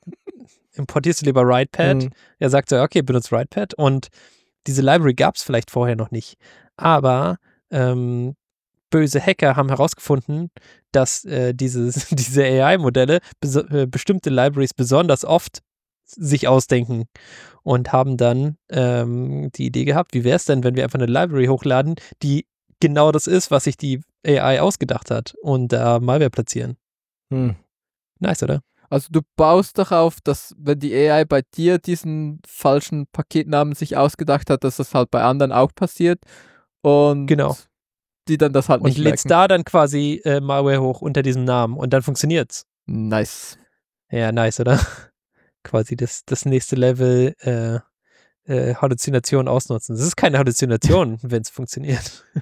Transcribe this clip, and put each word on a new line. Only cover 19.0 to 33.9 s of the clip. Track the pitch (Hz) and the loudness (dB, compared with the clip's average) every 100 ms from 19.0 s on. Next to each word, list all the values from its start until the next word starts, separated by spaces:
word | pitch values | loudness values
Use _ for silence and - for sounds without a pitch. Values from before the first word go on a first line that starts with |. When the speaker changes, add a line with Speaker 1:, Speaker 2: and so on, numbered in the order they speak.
| 120 120 127 139 143 - | -2 -4 -6 -6 -8 -6
Speaker 1:
die | 131 | -6
Idee | 123 | -4
gehabt, | 139 143 175 | -2 -2 -2
wie | 127 | -2
wär's | 120 165 - | 0 0 0
denn, | 135 | 0
wenn | 123 127 | 0 -2
wir | |
einfach | 127 135 | -2 -2
eine | 120 | -2
Library | 127 175 143 127 | 0 0 0 0
hochladen, | 135 143 127 147 165 - - | 0 0 0 0 -4 -10 -8
die | 147 143 - _ _ - | -2 -2 -4 _ _ -2
genau | 160 147 151 | 0 4 4
das | 151 - | 4 2
ist, | 185 - | 0 2
was | 139 | 0
sich | - - | 0 -4
die | 143 131 - _ - | -6 -6 -8 _ 0
A | 143 131 | 2 2
I | 135 | 2
ausgedacht | 170 - 131 120 - | 0 -2 -4 -6 -4
hat | 113 120 - | -6 -6 -8
und | 170 131 123 | -2 -2 0
da | 120 120 120 | 0 2 2
Malware | 123 139 143 | 2 0 0
platzieren. | - 117 113 123 123 _ _ _ _ - | -2 -6 -6 -8 -12 _ _ _ _ -8
Speaker 2:
Hm. | 131 127 95 _ _ _ _ _ - | -4 -4 -4 _ _ _ _ _ -8
Speaker 1:
Nice, | 180 165 | -4 -4
oder? | - 147 - _ - | -2 -4 -6 _ -4
Speaker 3:
Also | 139 - | -4 -2
du | 160 - - | -2 -2 0
baust | 156 175 196 - | 4 4 2 -2
darauf, | 190 175 165 - | 0 2 0 0
dass | - 139 - - | -4 -4 -6 -8
wenn | 147 147 | -4 -2
die | 143 | -2
A | 117 151 151 | 0 2 2
I | 156 | 2
bei | 139 127 | 0 -2
dir | - 170 180 | -2 0 0
diesen | - 170 160 156 151 151 - | 0 -6 -6 -8 -8 -10 -18
falschen | - 143 143 - 151 143 | -4 2 2 0 -8 -8
Paketnamen | - - 160 151 147 147 | -8 -4 -4 0 0 0
sich | 143 151 | -4 -4